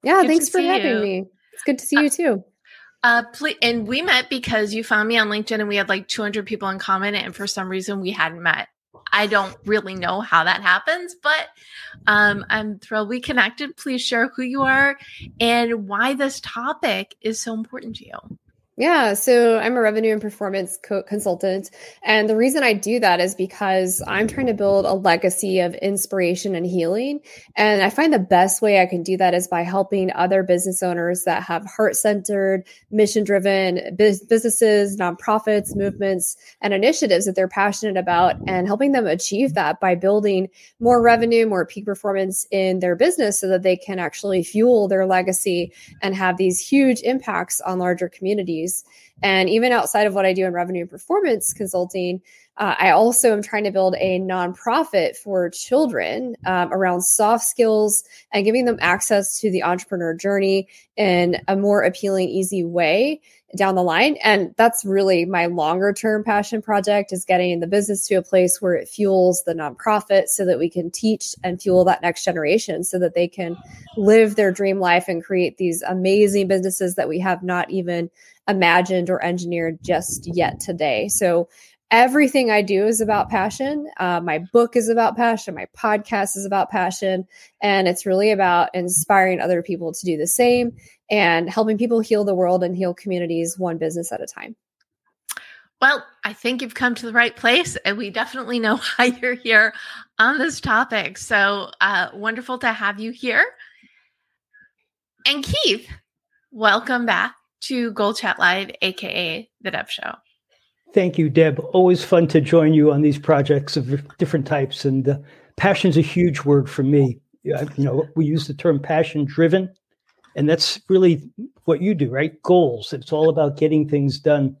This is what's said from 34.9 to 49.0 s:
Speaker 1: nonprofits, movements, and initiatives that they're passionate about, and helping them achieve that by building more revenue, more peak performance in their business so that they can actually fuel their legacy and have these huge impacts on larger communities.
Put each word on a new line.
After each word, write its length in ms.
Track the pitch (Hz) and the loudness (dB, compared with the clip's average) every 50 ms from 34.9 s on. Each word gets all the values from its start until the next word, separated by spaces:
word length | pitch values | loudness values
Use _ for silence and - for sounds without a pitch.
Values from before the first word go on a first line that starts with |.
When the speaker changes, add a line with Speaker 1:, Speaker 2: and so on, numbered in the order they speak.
| 196 | -2
Speaker 1:
nonprofits, 800 | 202 190 175 170 - - - 214 220 214 220 214 208 196 - - | -2 -4 -4 -4 -4 -2 -2 -2 0 2 0 0 0 0 -2 -4
movements, 640 | 202 196 202 196 - 202 196 190 180 180 - - _ _ - - _ - | -4 -4 -4 -4 -4 -2 -2 -2 -2 -4 -6 -8 _ _ -20 -18 _ -4
and 100 | 202 202 | -2 0
initiatives 540 | 196 - 262 320 - 311 220 190 175 196 | 2 2 2 2 2 2 2 2 2 2
that 100 | 208 185 | 0 0
they're 120 | - 190 185 | 0 -2 -2
passionate 500 | - 202 196 202 196 - - 214 190 190 | 0 0 0 0 0 -2 -6 -4 -4 -2
about, 380 | 180 185 175 170 180 175 - - - | -2 0 2 4 4 2 2 0 -4
and 200 | - 190 180 180 | -4 -2 -2 0
helping 260 | 208 202 214 277 285 269 | -2 0 0 0 2 2
them 140 | 247 226 | 2 0
achieve 460 | 185 156 180 - - 202 202 269 269 - | 0 -2 -2 -4 -4 -2 0 0 0 0
that 260 | 202 175 151 156 - | 0 0 -2 -2 0
by 160 | - 190 180 | 0 0 0
building 540 | 175 180 196 202 214 208 208 190 185 190 185 _ _ - - _ _ | 2 2 2 2 2 2 0 0 0 -2 -4 _ _ -20 -20 _ _
more 240 | 233 233 247 240 233 | 2 4 4 6 6
revenue, 420 | 233 233 233 233 233 233 226 226 | 6 6 4 4 2 4 4 4
more 220 | 220 202 185 165 | 2 2 0 -2
peak 180 | - - 202 208 | -2 -6 -12 -8
performance 640 | 208 196 - - 208 196 196 190 190 190 - - _ | -8 -8 -4 -2 -2 0 0 -2 -2 -4 -6 -6 _
in 280 | - 196 190 190 185 185 | -2 0 0 0 0 0
their 180 | 180 180 175 | 0 0 2
business 420 | 175 247 339 359 - 262 208 196 - | 2 2 2 2 2 0 0 0 -2
so 80 | - | -2
that 160 | 185 190 180 185 | 0 0 2 2
they 140 | 190 180 | 2 0
can 220 | 180 - - 196 185 | 0 -2 -10 -8 -6
actually 440 | 175 151 - - - 202 190 185 170 | -6 -6 -8 -8 -6 -2 -2 -2 -2
fuel 460 | - - 208 220 247 247 220 208 190 | -2 0 2 4 4 4 4 2 2
their 160 | 196 190 190 | 2 0 2
legacy 680 | 190 185 185 180 190 185 - - 202 180 175 170 175 _ - - - - - | 2 2 0 0 0 -2 -2 -2 -2 -2 -2 -4 -6 _ -20 -20 -20 -14 -6
and 140 | - 196 190 | -4 -4 -2
have 240 | 190 190 185 180 180 | 0 0 -2 0 2
these 280 | 185 185 180 - - | 0 0 0 -2 -2
huge 360 | - - 277 277 262 247 220 - | 0 2 4 4 4 2 0 0
impacts 580 | 226 254 262 - - 196 175 175 - - - | -2 -2 -2 -4 -6 -6 -6 -6 -6 -8 -8
on 180 | - 180 185 185 | -6 -6 -4 -2
larger 300 | 180 180 180 175 185 175 | 0 -2 0 -2 -4 -8
communities. 640 | _ - 190 190 208 208 190 175 165 156 160 180 - - - _ _ _ | _ -8 -4 -4 -4 -4 -4 -4 -6 -6 -6 -6 -8 -10 -12 _ _ _